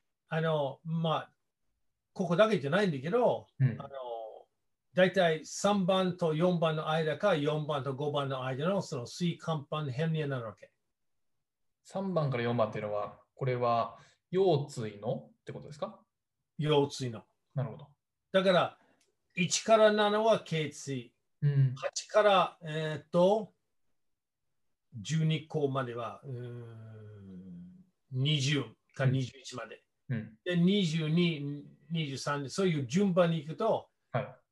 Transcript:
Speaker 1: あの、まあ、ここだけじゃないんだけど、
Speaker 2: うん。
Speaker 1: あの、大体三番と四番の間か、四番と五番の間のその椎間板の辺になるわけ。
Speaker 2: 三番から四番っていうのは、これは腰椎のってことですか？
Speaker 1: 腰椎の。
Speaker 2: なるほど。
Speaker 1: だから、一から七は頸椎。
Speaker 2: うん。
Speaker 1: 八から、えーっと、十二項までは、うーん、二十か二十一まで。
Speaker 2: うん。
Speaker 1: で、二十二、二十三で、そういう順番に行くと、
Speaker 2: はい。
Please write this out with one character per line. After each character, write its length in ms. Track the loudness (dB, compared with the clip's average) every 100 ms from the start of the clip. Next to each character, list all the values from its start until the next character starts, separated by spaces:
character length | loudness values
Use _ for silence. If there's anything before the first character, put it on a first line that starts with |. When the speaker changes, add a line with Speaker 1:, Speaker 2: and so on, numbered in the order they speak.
| _ _ -6
Speaker 1:
あ 140 | -2
の、 380 | 0 0 -2 -6
ま 320 | -6 -2 0 0
あ、 140 | -4 _ _ _ _ _ _ _ _
こ 140 | -6 0
こ 80 | 4
だ 140 | 4
け 100 | 4
じ 80 | 0
ゃ 40 |
な 100 | 0
い 60 | 0
ん 40 |
だ 80 | -2
け 100 | -2
ど、 360 | 2 2 0 -6 0
Speaker 2:
う 40 |
ん。 160 | 0 0
Speaker 1:
あ 40 |
の、 60 | -10 -12 -10 -10 -10 -16 -20 _ _ _ _ 2
大 180 | 4
体 320 | 4 2 2 -6
三 400 | -2 0 2 2
番 320 | 2 0 0
と 160 | -2
四 260 | 2 2 2
番 160 | 0 0
の 140 | -2
間 300 | 0 0 0
か、 160 | 0 2
四 320 | 0 -2 -2
番 160 | -4
と 100 | -4
五 180 | -4 -4
番 160 | -2 -4
の 140 | -4
間 240 | -6 -4 -2
の 140 | -2
そ 160 | -4 -8
の 80 | -10
椎 320 | -4 -4 -4
間 300 | -6 -6 -4
板 160 | -6
の 80 | -4
辺 220 | -4 -2
に 140 | -2 -2
な 120 | -4
る 60 | -8
わ 100 | -14
け。 160 | -20 _ _ _ _ _ _ _ _ _ _ _
Speaker 2:
三 320 | -12 -8 -2 0
番 160 | 0
か 60 | 0
ら 60 |
四 140 | 0 2
番 120 | 0
っ 20 |
て 80 | 0
い 20 |
う 40 | -4
の 80 | -4
は、 240 | -6 -12 _ -6
こ 100 | -2
れ 100 | 0
は 440 | 2 2 0 -6 -20 _ -4
腰 360 | 2 4 4 0
椎 280 | -8 -8 -6
の 300 | -6 -6 -8 _
っ 20 | -16
て 80 |
こ 80 | -14
と 60 | -14
で 60 |
す 60 | -10
か？ 200 | -10 -10 _ _ _ _ _ -4
Speaker 1:
腰 320 | 2 4 2
椎 200 | -2 -8
の。 120 | -8 -16 _ _
Speaker 2:
な 100 | -6
る 60 | -6
ほ 80 | -8
ど。 100 | -18 _ _ _ _
Speaker 1:
だ 120 | 2
か 80 | 4
ら、 260 | 4 2 -4 _ _ _ _ _ -4
一 260 | -2 0
か 160 | 4 8
ら 160 | 8
七 260 | 6 4 4
は 160 | 4 4
頸 340 | 2 -2 -2
椎。 400 | -6 -8 -8 -8 _ _ -2
Speaker 2:
う 40 | 0
ん。 280 | 4 2 2
Speaker 1:
八 320 | -6 -6 0
か 160 | 4
ら、 340 | 6 6 4 -2
え 320 | -8 -6 -4 -6
ー 60 |
っ 60 | -2
と、 420 | 4 4 4 -2 _ _ _ _ _ _ _ _ _ _ _ _ _ _ -14
十 300 | -4 0 0
二 220 | 0 -4
項 200 | -2 0
ま 180 | -2 -4
で 80 |
は、 280 | -6 -10 -10
う 40 | -12
ー 40 |
ん、 340 | -12 -12 -14 -14 -16 -18 -18 -18 -18 -16 -16 -16 -16 -18 -20 _ _ -8
二 300 | -2 0 2
十 220 | 0 0 -4 -12 _ -2
か 100 | 0
二 180 | 0
十 140 | -4 -10
一 180 | -14 -12
ま 120 | -14
で。 160 | -16 _ _ -8
Speaker 2:
う 60 | -8
ん。 180 | -8 -12
Speaker 1:
で、 140 | -4 2
二 260 | 4 4 2
十 200 | 0 0
二、 560 | 2 2 0 -6 -8 -12 -20 -8
二 160 | -6 -4
十 100 | -6
三 240 | -4 -4
で、 80 | -4
そ 160 | 0 0
う 20 |
い 140 | 0
う 60 | 0
順 260 | 0 2
番 160 | 4 4
に 80 | 2
行 120 | -4
く 60 | -4
と、 360 | -2 -2 -4 _ _
Speaker 2:
は 100 | -6
い。 140 | -6 -12 _